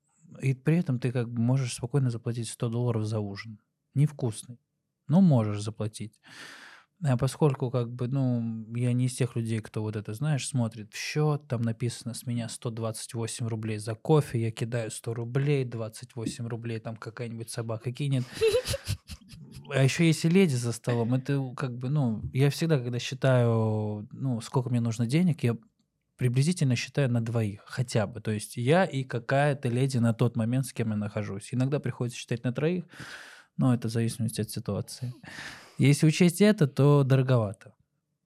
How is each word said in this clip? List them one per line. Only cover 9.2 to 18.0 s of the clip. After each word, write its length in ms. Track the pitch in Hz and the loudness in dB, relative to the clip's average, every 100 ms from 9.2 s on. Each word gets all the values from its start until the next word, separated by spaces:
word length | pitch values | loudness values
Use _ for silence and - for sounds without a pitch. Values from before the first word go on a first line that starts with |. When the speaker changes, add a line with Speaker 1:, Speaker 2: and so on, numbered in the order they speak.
| 127 123 | -2 -2
Speaker 1:
людей, 220 | 113 110 | -4 -4
кто 220 | 107 110 | -4 -6
вот 120 | 107 107 | -4 -4
это, 160 | 104 107 | -8 -4
знаешь, 320 | 151 143 - | -2 -2 -2
смотрит 460 | 127 113 110 104 | -2 -2 -4 -14
в 40 | - | -12
счет, 500 | - 151 151 147 - | -6 0 0 0 -2
там 140 | 120 | -2
написано: 500 | 117 110 120 - 117 110 | -2 -2 -4 -6 -10 -10
«С 100 | - | -6
меня 220 | 120 113 | -6 -6
сто 220 | - 127 | -8 -8
двадцать 420 | 113 113 110 - 117 | -6 -6 -6 -8 -6
восемь 320 | 113 - 117 | -6 -4 -4
рублей 320 | 113 110 107 | -4 -4 -6
за 160 | 104 110 | -6 -4
кофе», 440 | - 151 143 120 | 2 2 2 -2
я 100 | 113 | -2
кидаю 400 | - 113 120 110 | -4 -4 -4 -6
сто 220 | - - | -8 -8
рублей, 520 | 117 117 127 143 143 123 | -8 -4 -2 0 0 -2
двадцать 500 | 117 110 - - 120 | -6 -8 -10 -14 -8
восемь 320 | 110 - 117 | -8 -6 -8
рублей, 320 | 117 117 113 | -8 -6 -8
там 180 | 113 107 | -8 -12
какая-нибудь 520 | - - 117 113 110 | -12 -10 -10 -10 -10
собака 400 | - 113 110 123 | -8 -6 -6 -6
кинет. 340 | 123 | -4